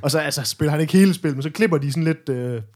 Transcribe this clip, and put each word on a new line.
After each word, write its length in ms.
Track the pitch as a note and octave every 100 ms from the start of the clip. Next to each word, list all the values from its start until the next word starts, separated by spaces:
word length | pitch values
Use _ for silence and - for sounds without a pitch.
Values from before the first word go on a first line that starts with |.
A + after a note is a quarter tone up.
og 100 | C#3+
så, 80 | D#3
altså, 240 | D3 D3+
spiller 280 | A#2+ - D3+
han 100 | D3+
ikke 120 | D#3+ F#3+
hele 160 | G3
spillet, 220 | F#3 D#3+ C3+
men 60 |
så 60 | D3+
klipper 280 | D3 A3 D#3+
de 140 | C#3+
sådan 120 | C#3
lidt, 260 | D#3+ D#3 -
øh, 320 | B2+ B2 A#2+ G#2+